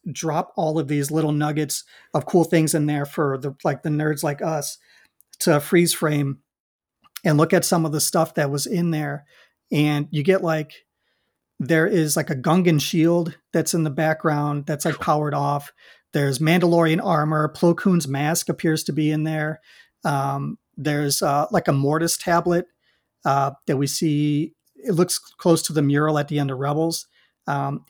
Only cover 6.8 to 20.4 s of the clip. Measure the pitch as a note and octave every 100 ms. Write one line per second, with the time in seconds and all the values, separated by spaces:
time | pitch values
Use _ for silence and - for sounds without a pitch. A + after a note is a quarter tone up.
6.8 | _ _ _ - - D3+ E3 F#3 - F3
7.8 | D#3+ D3+ - F3 D#3+ - C#3+ C#3+ - F3+
8.8 | F3 D#3 D3 C#3+ - _ _ _ - D3+
9.8 | D3+ D3 C#3+ D3+ D3 F#3 E3+ D#3 D3+ -
10.8 | _ _ _ _ _ _ _ - C3+ D#3+
11.8 | F3 F3+ D#3 D#3+ D3 C#3 B2 F3+ F3 D3+
12.8 | C#3+ E3+ E3 F3 E3 - _ E3 D#3 E3+
13.8 | D#3 C3+ D#3+ D#3 D#3+ D3 D3 D3 C#3+ D3
14.8 | E3+ C#3+ - D3+ D3+ C#3+ C#3+ C#3+ C#3+ -
15.8 | - _ _ D3+ C#3 C3+ D#3 F3 E3+ E3+
16.8 | E3 E3 G#3 D#3+ D3+ D#3 D3+ - E3+ E3+
17.8 | G3+ F3 C#3+ C#3 D3 E3+ - D#3+ E3+ D#3
18.8 | - C#3+ D3+ D#3 D#3 D#3 D3+ D#3 _ -
19.8 | _ _ - C#3+ C#3 C#3